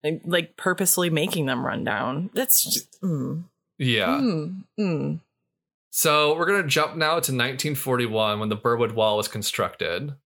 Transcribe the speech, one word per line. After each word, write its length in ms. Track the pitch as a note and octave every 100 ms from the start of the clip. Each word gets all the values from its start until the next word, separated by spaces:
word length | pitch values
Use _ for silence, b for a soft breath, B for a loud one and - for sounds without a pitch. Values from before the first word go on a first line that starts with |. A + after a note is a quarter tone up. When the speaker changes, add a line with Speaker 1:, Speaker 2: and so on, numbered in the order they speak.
Speaker 1:
That, 60 | D3+
and, 120 | D#3+
like, 320 | E3 F3 E3 -
purposely 540 | F#3 F3+ F#3+ - F3
making 360 | D#3+ D#3+ E3+ C#3
them 180 | B2+
run 200 | B2 A2
down. 460 | A2 G#2 A#2 C#3 F#3
That's 320 | - B3+ -
just, 360 | - - - -
mm. 420 | F#3+ D3+ C3 D#3 F3 _ _ _
Speaker 2:
Yeah. 400 | C3 A2+ F#2 C#4+
Speaker 1:
Mm, 460 | B3+ D#3+ D#3 F#3+ - -
mm. 420 | G3+ D#3 C#3+ D#3+ _ _ _ _ _ _ _
Speaker 2:
So 460 | - D#3+ D3+ D3+ D#3
we're 100 | E3+
gonna 200 | G3+ D#3+
jump 300 | D3 D3+ D#3
now 220 | D#3 E3
to 120 | D3
nineteen 420 | C3 B2 C3 D3+
forty-one 640 | C#3 - B2 A#2+ A2 G#2+ G#2
when 100 | G#2+
the 80 | G#2+
Burwood 360 | A#2+ A#2 A#2
Wall 240 | A2 A2 G#2+
was 120 | G#2
constructed. 840 | A2 G2 - F2+ - E2 F2 D3 C#3